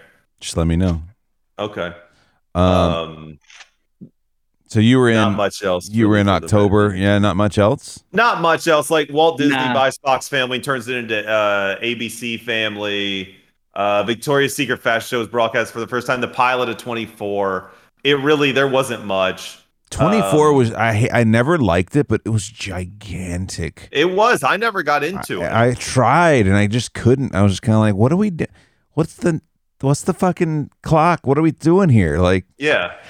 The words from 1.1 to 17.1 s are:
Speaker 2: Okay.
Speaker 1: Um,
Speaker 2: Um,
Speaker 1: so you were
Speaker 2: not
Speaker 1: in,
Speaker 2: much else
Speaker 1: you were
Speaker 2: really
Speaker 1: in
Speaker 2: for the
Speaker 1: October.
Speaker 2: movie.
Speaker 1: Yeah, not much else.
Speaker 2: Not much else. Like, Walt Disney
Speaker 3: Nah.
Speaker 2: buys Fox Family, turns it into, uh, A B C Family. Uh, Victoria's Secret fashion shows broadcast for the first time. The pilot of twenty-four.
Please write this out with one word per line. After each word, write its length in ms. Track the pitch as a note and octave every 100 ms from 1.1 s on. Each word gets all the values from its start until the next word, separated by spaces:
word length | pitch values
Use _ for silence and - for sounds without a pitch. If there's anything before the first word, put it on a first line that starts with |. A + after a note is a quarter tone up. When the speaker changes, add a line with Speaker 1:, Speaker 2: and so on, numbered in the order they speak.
| _ _ _ _ -
Speaker 2:
Okay. 360 | G#2+ - F2 - - _ _ _ _
Speaker 1:
Um, 100 | F2
Speaker 2:
Um, 760 | F2+ F#2 F2 E2+ D#2+ D#2 D#2 D2+ _ - - _ _ _ - _ _ _ _ _ -
Speaker 1:
so 120 | A2
you 200 | A2+ C3
were 120 | A#2+
Speaker 2:
not 180 | A2+ G#2+
Speaker 1:
in, 40 | G2+
Speaker 2:
much 280 | G2 -
else 260 | G2 F2+ F2+
Speaker 1:
you 160 | A2 G#2+
were 60 |
Speaker 2:
really 80 | G#2
Speaker 1:
in 60 | G2+
Speaker 2:
for 120 | F2
the 40 | D#2+
Speaker 1:
October. 440 | G#2 G#2 G#2 G#2
Speaker 2:
movie. 100 | F#2
Speaker 1:
Yeah, 180 | G2+ G2+
not 180 | G2+ F2+
much 220 | G#2 -
else. 460 | G2+ D3 - - _
Speaker 2:
Not 280 | G3+ A#3 F#3
much 280 | E3+ D#3 E3
else. 240 | D3+ C#3+
Like, 180 | D#3+ D3
Walt 280 | C#3+ E3 C#3
Disney 160 | C#3+ C3+
Speaker 3:
Nah. 180 | B2+
Speaker 2:
buys 240 | C3 C3+ -
Fox 300 | C#3 B2+ -
Family, 300 | C#3 B2+ B2+
turns 280 | C#3+ C3 A2+
it 80 | B2
into, 320 | A2+ G#2+ G#2
uh, 480 | G#2+ G#2 G2+ G2 F#2+
A 140 | A#2 A#2
B 120 | A#2
C 300 | - A#2+ A2+
Family. 1000 | B2 A2+ G#2+ G#2 G#2 G2+ G2+ F#2+ F#2 - _ _ _
Uh, 300 | - G#2 G#2
Victoria's 520 | G2+ A#2 D3 C#3 C3+ -
Secret 220 | B2+ A#2+
fashion 280 | B2 A2+ -
shows 200 | B2 G#2
broadcast 460 | A#2 A2+ A#2+ G#2+
for 60 | A#2
the 80 | G#2
first 180 | B2 A#2
time. 160 | B2+
The 60 | A2+
pilot 420 | - B2 B2+ A#2+
of 80 | G#2
twenty-four. 920 | B2 A#2 G#2+